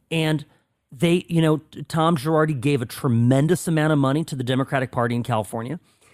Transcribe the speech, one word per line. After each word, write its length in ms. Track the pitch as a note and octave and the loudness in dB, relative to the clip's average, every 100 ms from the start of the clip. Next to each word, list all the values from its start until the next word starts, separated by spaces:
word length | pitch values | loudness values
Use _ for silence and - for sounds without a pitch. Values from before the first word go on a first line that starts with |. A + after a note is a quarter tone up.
| - | -6
And 340 | E3 D#3 D3+ - _ _ _ _ | -2 0 -2 -6 _ _ _ _
they, 320 | B2+ E3+ F3 - | -2 0 0 0
you 120 | E3 | 2
know, 160 | D#3 D3+ - | 2 2 -4
t-, 120 | - | -16
Tom 320 | D3 E3 D#3+ E3 | -6 0 2 2
Girardi 420 | D3+ D#3 D#3 C#3 | 2 2 2 0
gave 220 | C#3+ C#3 | 0 0
a 40 | A#2 | -4
tremendous 800 | - C#3 A#2 A#2+ C3+ D#3+ F3+ - | -4 0 2 4 4 2 0 0
amount 280 | D#3 D#3 | 0 2
of 40 | D3+ | 2
money 240 | C3+ D3+ | 2 0
to 120 | D#3+ C3 | -4 -6
the 80 | |
Democratic 480 | A#2+ C3 C3+ C#3 B2 | -2 -2 0 -2 -2
Party 220 | B2+ A#2+ | -2 -2
in 80 | A#2+ | -2
California. 580 | A#2 A2 G#2 A#2 A#2+ E3+ _ _ _ | -2 -4 -4 -8 -8 -10 _ _ _